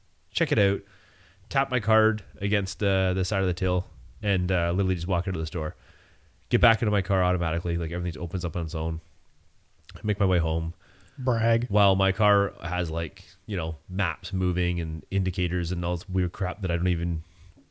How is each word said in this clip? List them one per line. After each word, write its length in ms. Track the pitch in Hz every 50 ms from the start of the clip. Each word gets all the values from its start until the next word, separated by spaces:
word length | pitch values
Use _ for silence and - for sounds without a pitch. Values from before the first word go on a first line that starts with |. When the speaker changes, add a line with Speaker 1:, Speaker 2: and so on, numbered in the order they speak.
| _ _ _ _ _ _
Speaker 1:
check 220 | - - 170 -
it 60 | 147 110
out, 240 | 101 98 101 - - - - - _ _ _ _ - - _ _ - -
tap 220 | - 139 139 131
my 100 | 127 127
card 420 | 110 113 110 110 107 110 110 104 - - - -
against, 440 | 101 104 104 104 98 92 - -
uh, 320 | 104 98 95 95 95 92 90
the 100 | 92 92
side 160 | - 107 98
of 60 | 95
the 80 | 92 87
till, 320 | - 92 90 90 90 - - - - - - - -
and, 300 | 107 104 98 92 90 90
uh, 200 | 92 87 85 85
literally 240 | 87 92 98 92 92
just 100 | 85 82
walk 200 | 87 92 87 85
into 120 | 98 92 80
the 80 | 80
store. 280 | 78 - 85 78 78 - - - - - - _ _ - _ _ _ _ _ _ -
Get 100 | - 107
back 220 | 101 113 110 -
into 80 | 117 107
my 100 | 104 101
car 240 | 92 - 98 92 92
automatically, 540 | 90 92 87 87 82 80 85 85 87 85 85
like, 140 | 82 80
everything 280 | 85 87 87 87 82 -
opens 240 | 85 85 - 92 87
up 120 | 85 80
on 80 | 87 82
its 100 | 78 80
own. 260 | 80 80 82 80 80 - - - - - - _ _ _ - _ - _ _ _ _ _ - -
I 40 | -
make 180 | - 104 101 -
my 60 | 101
way 140 | 92 92 85
home. 340 | 80 80 80 82 82 82 - _ _ _ - - - - -
Speaker 2:
Brag. 500 | - 127 127 120 113 110 117 117 117 120 -
Speaker 1:
While 260 | 98 104 101 98 95
my 160 | 95 98 95
car 440 | 92 - 107 104 101 101 101 92 - -
has, 300 | - 80 90 90 87 80
like, 340 | 80 82 85 - - - - - - _ -
you 100 | - 104
know, 200 | 90 80 82 80 - _ -
maps 440 | 90 95 95 82 78 - - -
moving 480 | 95 92 90 90 85 90 90 87 87 85
and 260 | 82 80 80 80 - -
indicators 580 | 95 95 92 92 87 92 90 85 87 90 85 82
and 140 | 90 85 87
all 120 | 87 87
this 120 | 87 - -
weird 240 | 90 95 90 87
crap 280 | - - 95 90 90 -
that 100 | 98 87
I 40 | 85
don't 120 | 85 87 92
even, 340 | 87 82 85 87 85 80 - - - - - - - - _ _